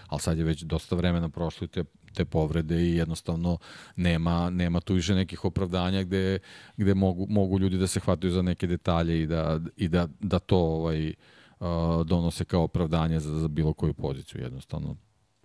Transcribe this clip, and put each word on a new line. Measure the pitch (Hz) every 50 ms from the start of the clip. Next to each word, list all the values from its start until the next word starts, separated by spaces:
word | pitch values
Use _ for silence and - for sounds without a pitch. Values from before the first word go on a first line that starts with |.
| - -
Ali | - 76
sad | - 85 82 80
je | 82
već | 80 80 76 85
dosta | 78 82 80 - - 92
vremena | 87 85 90 87 85 85 80
prošlo | - 85 85 80 - - 92
i | 80
te, | - 92 80 - _ _ _ - -
te | - 85
povrede | - - 82 78 76 78 82 78 78 85 82
i | 85 87 85
jednostavno | 85 82 80 82 - - - 85 82 87 87 85 - - - - - - - -
nema, | - 87 87 85 82 85 85 85 85 87 87
nema | 90 90 90 85 85 85
tu | - - 95
više | 90 82 87 98
nekih | 92 95 - - - -
opravdanja | 95 - - 98 87 90 92 87 90 95 98 95
gde, | 87 95 95 95 92 95 95 - - - - - - - -
gde | 104 98 98
mogu, | 95 98 92 87 90 98 98
mogu | 107 104 98 92 95 95
ljudi | 95 95 90 92
da | 95 92
se | - 98
hvataju | - - 90 78 90 92
za | 87 92
neke | 90 90 87 - - 87
detalje | 87 85 - 92 85 85 85 82 82 82
i | 80 76
da, | 82 80 80 78 80 80 85 - - -
i | 101 82
da, | 82 87 87 78 - -
da | - 95 95 87
to, | - - 101 92
ovaj, | 85 80 80 80 82 82 80 78 78 78 78 _ _ - - - - - _ -
a, | 87 87 85 82 82 82 82 82 82
donose | 80 90 87 85 85 - - 90
kao | - - 87 82
opravdanje | 80 - 87 87 78 82 82 80 82 80 80
za, | 76 76 76
za | 78 80 78
bilo | 73 78 78 78 78
koju | - - 78 71
poziciju. | - - 71 67 67 69 - - 65
Jednostavno, | 62 62 62 67 - - - 76 76 73 71 - _ _ _ _ _ _ _ _